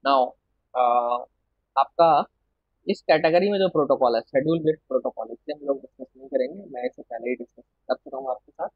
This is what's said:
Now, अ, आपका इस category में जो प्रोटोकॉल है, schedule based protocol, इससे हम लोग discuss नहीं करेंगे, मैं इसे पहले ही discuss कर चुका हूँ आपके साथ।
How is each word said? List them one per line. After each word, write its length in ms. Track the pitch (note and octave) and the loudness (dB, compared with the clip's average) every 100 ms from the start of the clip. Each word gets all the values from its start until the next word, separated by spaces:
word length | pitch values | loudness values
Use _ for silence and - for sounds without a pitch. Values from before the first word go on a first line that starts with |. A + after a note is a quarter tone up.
| C#3 | 2
Now, 240 | C#3 B2 - _ _ _ B2+ | 2 0 -4 _ _ _ -2
अ, 60 | B2 B2 A#2+ A#2+ B2+ _ _ _ _ - | 2 2 0 -4 -8 _ _ _ _ -2
आपका 460 | C#3 - E3 D3 G3+ _ _ _ _ _ - | -2 2 4 4 0 _ _ _ _ _ -6
इस 140 | - | -6
category 500 | - D#3 E3 F3 G3+ | 0 2 4 2 2
में 80 | G3+ | 0
जो 100 | F#3+ | 0
प्रोटोकॉल 460 | E3+ C3+ C3+ B2+ A2+ | 0 0 2 2 0
है, 60 | |
schedule 380 | - C3+ D3+ E3 | 0 -2 0 0
based 200 | D#3 D#3 _ | 0 -4 _
protocol, 400 | C3 B2+ - A2 | -4 -4 -8 -12
इससे 220 | A#2 - | -12 -12
हम 60 | D3 | -10
लोग 180 | - C#3 | -4 -6
discuss 320 | - _ C3 _ | -6 _ -20 _
नहीं 100 | C4+ | -2
करेंगे, 380 | C3+ B2+ F#3 G3+ | 0 0 -4 -14
मैं 160 | B2+ B2 | -8 -8
इसे 160 | - | -8
पहले 280 | - A2+ A#2+ | -14 -8 -6
ही 60 | B2 | -6
discuss 280 | A#2+ - _ _ - | -8 -18 _ _ -6
कर 80 | B2+ | -6
चुका 220 | - C3+ | -6 -10
हूँ 120 | C3 | -6
आपके 220 | - _ | -8 _
साथ। 160 | - F3 | -12 -12